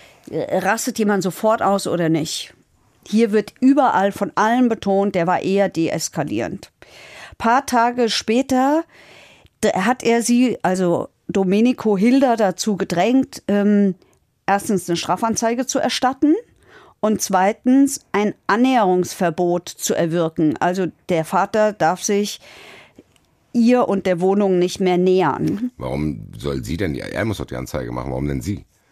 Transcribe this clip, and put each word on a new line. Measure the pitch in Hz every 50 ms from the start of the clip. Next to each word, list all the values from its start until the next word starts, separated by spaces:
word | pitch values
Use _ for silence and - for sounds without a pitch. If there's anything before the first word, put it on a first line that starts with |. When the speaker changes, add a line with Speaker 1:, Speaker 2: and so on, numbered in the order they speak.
| - - - _ _ -
Speaker 1:
Rastet | - 156 131 - - 185 180 190 214 220 - 262 220 -
jemand | 214 208 208 190 175
sofort | 185 170 - - 220 220 233
aus | - 180 202 196 -
oder | - - 175 175 160
nicht? | 160 160 147 - - - - - - _ _ _ _ _ _ _ _ _ -
Hier | - 202 214 233 214
wird | 202 220 208 - - _
überall | - 262 277 294 269 233 - 185 190 202
von | 196 - 208 190 -
allen | - - 220 233 254 254 240
betont, | 226 - - 196 196 196 196 208 -
der | 185 170
war | 175 180 -
eher | - 170 190 196 196 185
deeskalierend. | - 160 165 147 - 165 - - - 175 143 147 104 107 110 - - - - - _ _ - - - - - - - - - - -
Paar | - - 226 233 269 285
Tage | - 247 233 226 240 240 247 240 220
später | - - - - 220 247 269 269 262 254 262 269 294 320 339 - _ - - - - - - - - _ _ _ _ _ -
d-, | 214 -
hat | 185 185 220 262 - -
er | - 233 233
sie, | 233 - 240 240 254 240 202 -
also | - 175 185 190 185 175 170 131 - - _ _ _
Domenico | - - 196 190 180 190 208 226 247 254 - - 220 208
Hilda, | 185 202 240 247 269 277 254 233
dazu | 214 226 196 - - - 220 208
gedrängt, | 175 196 - 180 170 180 226 254 269 262 - - - -
ähm, | - 202 202 202 208 208 202 202 196 180 - _ _ _ _ _ _ _ _ _
erstens | - 196 202 202 - 214 185 - -
eine | 170
Strafanzeige | 165 - - 170 185 233 226 220 - - 226 240 233 254
zu | - - 262
erstatten | - 247 - - - 247 262 - - 294 320 427 480 _ _ _ _ _ - - - - _ _
und | - 214 220 196
zweitens | - - 196 180 185 196 226 - - 247 254 277 277 269 269 - - _
ein | - 202 208 208 - - _
Annäherungsverbot | - 190 220 247 262 262 247 214 185 185 180 175 - - - 190 170 156 185 180 175 175 175 - -
zu | - - - - 202
erwirken. | - 170 165 160 175 165 160 - - 165 156 139 -
Also | - 175 185 190 185 160 - _ _ -
der | 180 160 160
Vater | - - 175 190 202 - 220 214 214 202
darf | - 165 156 180 180 -
sich | - 208 202 208 202 - - - - - - - - - - - - _ - - _ _ _ _ _ _ _ _ _ -
ihr | 240 233 233 247 247 208
und | - 202 196 -
der | 190 185 165
Wohnung | 180 190 196 208 208 190 185 180
nicht | 175 180 - -
mehr | 196 185 180
nähern. | 175 180 185 185 190 185 147 127 - - 160 - 202 233 247 -
Speaker 2:
Warum | - 64 62 65 71 76 78 67 55 52 50 50
soll | 53 58 71 69 67 62
sie | 64 76
denn, | 85 104 85 71
er | 62 50 50 - - 104
muss | 110 101
doch | - 65
die | - -
Anzeige | 62 65 - - 71 62 58
machen, | 60 62 62 67
warum | 64 64 69
denn | 71 71 67
sie? | 58 - 101 - - _ _ _ _ _